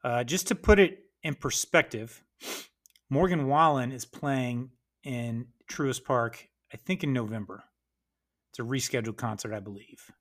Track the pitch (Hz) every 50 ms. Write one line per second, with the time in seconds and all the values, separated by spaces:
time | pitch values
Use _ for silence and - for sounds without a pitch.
0 | - 127 120 120 123 120 160 185 - - 220 - - - 208 202 190 165 - -
1 | - _ _ _ - 160 143 - - 131 - - - - - 165 151 - - 107
2 | 113 117 - - _ _ _ _ - - - - - - _ _ _ - _ -
3 | _ _ 135 143 180 185 180 160 139 131 143 151 165 160 143 131 123 123 131 120
4 | - - - - - 143 135 131 127 123 120 120 127 127 _ _ _ _ _ _
5 | _ 139 123 120 120 117 113 117 120 120 _ _ _ - - - 147 135 123 -
6 | - - 135 120 117 113 - - - _ _ _ _ _ - - _ - 185 -
7 | - 143 131 123 113 107 113 113 104 - 95 - - _ _ _ _ _ _ _
8 | _ _ _ _ _ _ _ _ _ _ - - 117 117 135 131 120 - - 123
9 | 110 113 110 - 127 113 110 - - 110 107 104 98 104 101 101 - - - -
10 | - - - _